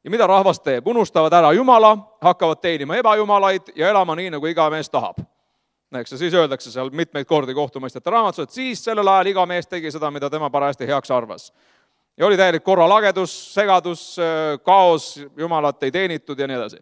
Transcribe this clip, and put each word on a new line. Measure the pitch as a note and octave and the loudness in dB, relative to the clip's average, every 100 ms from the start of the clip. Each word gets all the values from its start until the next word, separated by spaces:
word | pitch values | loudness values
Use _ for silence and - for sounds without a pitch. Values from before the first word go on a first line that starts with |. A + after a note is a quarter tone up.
Ja | - | -6
mida | A3+ F#3+ | 0 4
rahvas | F#3+ F#3+ D#3+ | 4 2 0
teeb? | D3+ B2 E3+ | -2 -2 0
Unustavad | A#3+ F#3+ E3+ D#3 | -2 0 0 4
ära | F3 D#3 | 4 6
Jumala, | F3+ B3+ A#3 G#3+ G#3+ G3 _ | 4 6 6 6 4 -4 _
hakkavad | E3 F3 E3+ D#3 | 0 2 -2 0
teenima | F3 D#3 C#3+ G3+ | -4 -4 -4 0
ebajumalaid | A3+ G#3+ G#3 G3+ G3 F#3+ - | 2 2 2 2 2 0 -8
ja | - F3 | -2 2
elama | G#3 F3 D#3+ | 2 0 -4
nii, | F#3 | -6
nagu | D3+ D3+ | -6 -4
iga | E3 D#3 | 0 0
mees | D#3 - | -2 -4
tahab. | C3+ G#2 - - _ _ _ _ _ _ | -4 -6 -10 -16 _ _ _ _ _ _
Eks, | B2+ A#2 | -14 -12
ja | C3+ | -8
siis | E3+ | 0
öeldakse | F3 D#3 C3+ B2+ | 2 2 -2 -10
seal | B2 C3 | -10 -8
mitmeid | C#3+ D#3+ D3 C3+ | -6 -6 -8 -2
kordi | D#3 C3 | -2 0
kohtumõistjate | C3 C#3+ C3+ C3 B2 E3+ | -6 -6 -8 -12 -8 -2
raamatus, | A3+ G#3+ F3 C#3+ | 0 -2 -4 -10
et | |
siis | B3 C4 A3 | -8 -8 -8
sellel | - A3 G3 | -6 0 2
ajal | G3 F#3 | 2 2
iga | F#3+ | -2
mees | F3+ F3 D#3+ | -2 -4 -8
tegi | F3+ D#3+ | -10 -10
seda, | D3+ D3+ | -6 -8
mida | C#3+ C#3+ | -6 -6
tema | D3+ D3 | -6 -4
parajasti | C#3+ C#3+ C#3 B2+ | -2 -4 -4 -4
heaks | C#3+ - | -4 -2
arvas. | B2+ A2+ F2 - _ _ _ _ _ _ - | -4 -4 -16 -18 _ _ _ _ _ _ -2
Ja | F3+ | 0
oli | F#3+ | 4
täielik | F#3 E3 | 2 2
korralagedus, | F3+ F#3+ E3 G#3+ G#3 F#3 F3+ - - | 0 4 4 4 2 -2 -6 -8 -8
segadus, | G3 G#3 F#3 F3 E3 - - | -2 2 2 0 -10 -14 -6
äh, | E3 D#3+ D#3 C#3+ | -4 -2 -4 -4
kaos, | - F#3+ F3+ D#3+ - C#3+ C#3+ C#3 | 2 6 6 2 -4 -16 -20 -10
Jumalat | E3 E3 D3 C#3 | -4 -2 -2 -2
ei | C3+ | -4
teenitud | D#3+ F#3+ D#3+ - C3+ | -2 -4 -6 -10 -8
ja | C3+ | -6
nii | C3 | -6
edasi. | G#2+ - | -8 -12